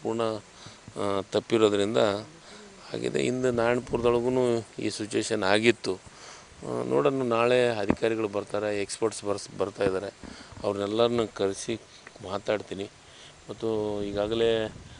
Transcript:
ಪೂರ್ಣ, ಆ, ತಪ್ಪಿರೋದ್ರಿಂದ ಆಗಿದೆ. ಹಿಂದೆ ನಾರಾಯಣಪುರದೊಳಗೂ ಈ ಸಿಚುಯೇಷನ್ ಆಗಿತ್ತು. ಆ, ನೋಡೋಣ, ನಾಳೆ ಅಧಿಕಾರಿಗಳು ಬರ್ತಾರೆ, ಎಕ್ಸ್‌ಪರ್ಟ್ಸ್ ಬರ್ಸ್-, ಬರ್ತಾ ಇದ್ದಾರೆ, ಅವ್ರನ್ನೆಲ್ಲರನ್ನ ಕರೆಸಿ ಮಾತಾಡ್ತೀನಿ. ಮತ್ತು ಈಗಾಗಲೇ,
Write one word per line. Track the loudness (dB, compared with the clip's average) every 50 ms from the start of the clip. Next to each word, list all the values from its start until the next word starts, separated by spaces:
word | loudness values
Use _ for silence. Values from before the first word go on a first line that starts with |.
ಪೂರ್ಣ, | -6 -4 -2 0
ಆ, | -2 -2 -2 -6 -10 -16 -20 -20 -20 -20 -20 -18 -20 -14 -8 -4 -2 -2 -2 -2 -2 0
ತಪ್ಪಿರೋದ್ರಿಂದ | 0 0 2 4 4 6 6 6 6 4 0 2 4 4 4 4 2 -2 -6 -12 -18 -20 -20 -20 -20 -20 -20 -20 -20 -20 -14 -10 -8
ಆಗಿದೆ. | -4 -4 -2 0 0
ಹಿಂದೆ | 0 0 0 0 0 0
ನಾರಾಯಣಪುರದೊಳಗೂ | 2 2 2 2 2 0 -2 -2 -2 2 2 4 2 4 2 2 2 2 2 2 0 0 -2 -6 -10 -6
ಈ | -6 -4
ಸಿಚುಯೇಷನ್ | -4 -4 -6 -2 -2 -2 0 0 0 0
ಆಗಿತ್ತು. | 2 4 4 6 6 4 2 2 0 -4 -4
ಆ, | -6 -8 -18 -20 -20 -20 -20 -20 -20 -20 -20 -18 -14 -8 -6 -4 -4
ನೋಡೋಣ, | -2 0 2 4 4 2 2 0
ನಾಳೆ | 0 0 2 4 4 4 6 4 4 2 2 0
ಅಧಿಕಾರಿಗಳು | 0 -2 0 0 0 0 0 0 -2 -2
ಬರ್ತಾರೆ, | -2 -4 -4 -2 -4 -2 -2 0 -2 -2
ಎಕ್ಸ್‌ಪರ್ಟ್ಸ್ | -4 -4 -4 -2 -2 -2 -2 -2 -4
ಬರ್ಸ್-, | -4 -4 -4 -6 -10 -4 -2
ಬರ್ತಾ | -2 -2 0 0 0
ಇದ್ದಾರೆ, | 2 2 0 -4 -6 -12 -12 -16 -16 -16 -16 -18 -18 -12 -4
ಅವ್ರನ್ನೆಲ್ಲರನ್ನ | -2 -2 0 0 -2 0 4 4 4 4 4 0 -2
ಕರೆಸಿ | -2 -2 -2 -2 -2 -2 -4 -6 -6 -8 -8 -8 -16 -20 -20 -20 -20 -18 -14 -10
ಮಾತಾಡ್ತೀನಿ. | -6 -6 -6 -2 -2 -2 -2 -2 -8 -8 -8 -10 -10 -12 -20 -20 -20 -20 -20 -20 -20 -20 -20 -14 -14
ಮತ್ತು | -10 -4 -2 -2 -2 0 -2 -2 -4 -4
ಈಗಾಗಲೇ, | -4 -4 -2 -2 -2 -2 0 2 2 2 2 2 -2 -4 -8 -12 -18 -20 -20 -20